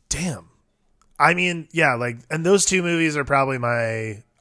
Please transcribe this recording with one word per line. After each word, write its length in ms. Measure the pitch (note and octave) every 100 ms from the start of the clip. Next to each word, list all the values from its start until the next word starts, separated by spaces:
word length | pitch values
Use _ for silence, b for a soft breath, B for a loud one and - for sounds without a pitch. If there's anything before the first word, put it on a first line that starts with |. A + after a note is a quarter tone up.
| _
Damn. 400 | C#3 F3+ G#2 - _ _ _ _ _ _ -
I 160 | D3
mean, 360 | F3 F3+ E3+ D#3
yeah, 240 | E3 D3+ A#2+
like, 220 | A#2+ A#2+ -
and 160 | D#3 E3
those 200 | G3+ -
two 180 | F#3
movies 320 | F3 E3+ D#3+ D3
are 60 |
probably 340 | C3+ C#3 C3+ C3
my 680 | A#2+ A#2+ A2+ A2 A2 G#2 _ _